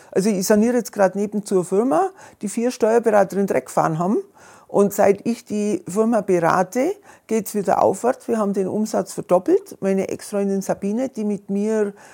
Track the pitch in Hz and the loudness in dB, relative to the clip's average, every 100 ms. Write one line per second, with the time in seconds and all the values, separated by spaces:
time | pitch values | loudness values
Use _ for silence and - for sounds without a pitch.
0 | - - 208 196 185 208 233 247 226 208 | -4 0 0 0 2 2 4 0 -2 0
1 | 190 196 208 208 - 190 170 190 254 311 | 0 0 -4 -4 -2 -2 0 0 2 0
2 | 381 - - - 208 - 240 - 220 233 | -2 -6 -20 -12 -8 -4 -4 0 2 2
3 | 226 208 190 190 196 151 - - 160 160 | 4 2 2 0 0 -2 -2 0 0 0
4 | 175 359 - _ - - - 202 202 - | 0 -2 -4 _ -20 -20 -4 0 2 4
5 | 196 196 233 226 - 208 208 - - 196 | 4 4 -2 -6 -6 -4 -2 -4 -4 -2
6 | 220 226 196 175 165 165 185 247 311 403 | 0 0 2 2 2 2 0 0 -2 -4
7 | - - - 220 202 208 196 - 107 196 | -12 -16 -4 -4 -2 -4 0 2 2 2
8 | 240 254 - 226 202 202 185 214 214 208 | -2 -2 -4 -2 -2 -2 -2 -2 -2 -4
9 | 190 - - 180 240 392 - - 196 190 | -6 -6 0 2 4 0 0 -6 -2 0
10 | - - - 202 202 196 190 - 196 226 | -2 -6 -6 -4 -2 -2 -4 -4 -4 -4
11 | 262 220 208 196 - 202 214 220 202 - | -4 -4 -4 -4 -4 -2 0 0 -2 -6
12 | - | -20